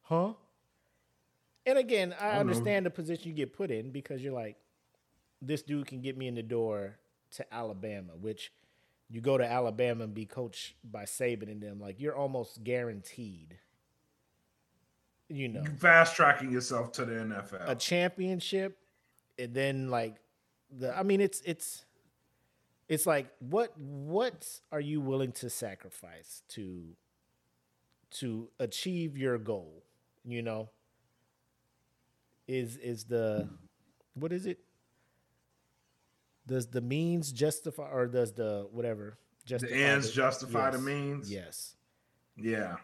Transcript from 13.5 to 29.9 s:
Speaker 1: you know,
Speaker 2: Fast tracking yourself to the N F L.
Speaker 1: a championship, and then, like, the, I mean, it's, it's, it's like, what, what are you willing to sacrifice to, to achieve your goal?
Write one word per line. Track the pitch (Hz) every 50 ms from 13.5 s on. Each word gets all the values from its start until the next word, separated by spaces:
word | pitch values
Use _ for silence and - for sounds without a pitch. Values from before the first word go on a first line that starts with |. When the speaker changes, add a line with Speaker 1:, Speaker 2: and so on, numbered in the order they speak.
| 87 92 _ _ _ _ _ _ _ _ _ _ _ _ _ _ _ _ _ _ _ _ _ _ _ _ _ _ _ _ _ _ _ _ _
Speaker 1:
you | _ 160 139 135
know, | 120 107 - 147 151 147 123
Speaker 2:
Fast | 175 175 165 165 165 160 -
tracking | - 156 143 139 139 131 131
yourself | 123 127 123 - 131 117 120 117 -
to | - 127
the | 117 113 113
N | 113 110
F | 104 98 98 - 98
L. | 92 175 156
Speaker 1:
a | 127
championship, | 120 - - 175 175 175 180 180 - 185 185 185 175 - - 196 190 190 196 190 _ _ _ _ _ _ _ _ _ _ _ _
and | - 127 120 120
then, | 135 135 139 135 135 131 131
like, | 123 117 113 110 107 - _ _ _ _ _ _ _ _ _ _
the, | 139 127 127 127 123
I | 185 190
mean, | 202 196 196
it's, | 202 190 196 -
it's, | - 175 165 - - - - - - _ _ _ _ _ _ _ _ _ _ _ _ _ _ _ _ _ _ _ _
it's | - 160 151 -
like, | 180 156 143 135 127 - _
what, | 127 123 165 214 233 - - 160
what | 139 135 143 139 139 151 170 202 247 254 - 156 - - - - _ _
are | 156 151
you | 147 147 151 151
willing | 139 131 135 135 135 127 120
to | - 127 120
sacrifice | - - 120 104 95 - - 92 - - - 85 82 82 85 - - - _ _
to, | - 113 101 92 90 87 82 82 85 _ _ _ _ _ _ _ _ _ _ _ _ _ _ _ _ _ _ _ _ _ _ _
to | - - 139 123 110 110 113 - _ -
achieve | 127 113 - - - 185 180 175 165 156 139
your | 135 135 131 123 113
goal? | 107 113 110 98 85 78 78 82 _ _